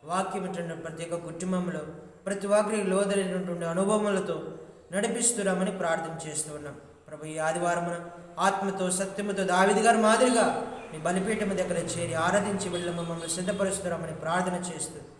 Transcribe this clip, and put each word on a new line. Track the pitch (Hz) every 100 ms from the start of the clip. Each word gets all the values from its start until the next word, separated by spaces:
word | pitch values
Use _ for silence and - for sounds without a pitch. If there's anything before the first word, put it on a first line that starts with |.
వాక్యం | 147 180 190 208
వింటున్న | 180 175 170
ప్రతి | 160 165 160 165
ఒక్క | 170 170
కుటుంబంలో, | 160 185 185 180 156 156 - - - 190
ప్రతి | 196 196
ఒక్కరికి | 208 208 220
లోతైనటువంటి | 190 185 202 196 185 180 180 170 170
అనుభవములతో | 170 196 214 208 190 180 160 - - - - -
నడిపిస్తురామని | 180 220 233 233 - 190 180 190
ప్రార్థన | 185 170 165 165 156 156
చేస్తూ | 139 156 147
ఉన్నాం. | 147 135 - - -
ప్రభు, | 151 156
ఈ | 156
ఆదివారమున | 156 170 175 170 175 170 - - - -
ఆత్మతో, | 190 190 196 185 180
సత్యముతో | 180 190 - 202 196
దావీదు | 185 190 196 214
గారి | 226 226
మాదిరిగా | 214 226 254 233 196 - - - -
మీ | 156
బలిపీఠము | 165 185 190 214 202
దగ్గర | 180 180 170
చేరి | 170 170 170
ఆరాధించి | 165 170 202 202 190 180
వెళ్ళ | 175 175
మమ్మల్ని | 170 170 165 165
సిద్ధపరుస్తురామని | 185 185 190 196 190 180 165 165
ప్రార్థన | 160 156 180 185 180 - 165
చేస్తూ | - 151 - -